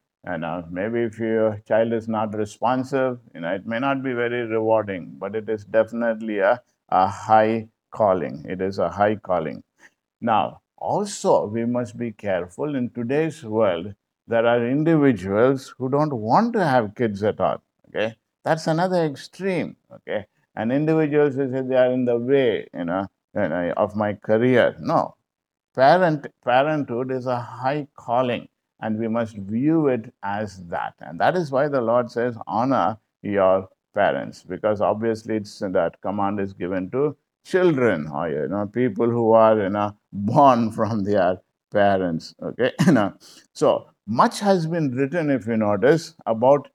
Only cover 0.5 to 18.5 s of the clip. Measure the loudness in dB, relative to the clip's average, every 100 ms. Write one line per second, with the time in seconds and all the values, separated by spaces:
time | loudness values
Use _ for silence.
0.5 | -8 -8 -6 -4 -2 -4 -4 -2 2 0
1.5 | -2 0 0 2 -2 -4 -4 -4 -4 -6
2.5 | -4 -2 -2 -2 -2 -2 -4 -12 -10 -6
3.5 | -6 -4 -4 -2 -2 -4 -2 -2 -2 -2
4.5 | -2 2 2 0 -6 -10 -12 -8 -8 -6
5.5 | -6 -2 0 0 -2 -4 -4 -4 0 2
6.5 | 0 -4 _ _ 2 2 0 2 4 4
7.5 | 0 -6 _ _ 0 2 2 -2 -8 -10
8.5 | -6 -4 -2 -4 0 0 0 -2 -4 -4
9.5 | -8 -18 _ _ _ _ _ 0 0 0
10.5 | -6 _ _ -6 -4 -4 -4 2 2 2
11.5 | -2 -2 -2 -4 -6 -8 -6 -4 -2 -4
12.5 | -8 -6 -4 -6 -6 -4 -2 -2 -4 -4
13.5 | 0 2 0 -6 -12 _ _ _ 2 4
14.5 | 2 2 0 2 4 4 2 0 2 2
15.5 | 2 -4 -10 -4 0 0 -2 2 2 2
16.5 | 0 2 2 2 0 -2 0 -2 0 0
17.5 | -2 -8 _ _ -4 -4 -6 _ _ -2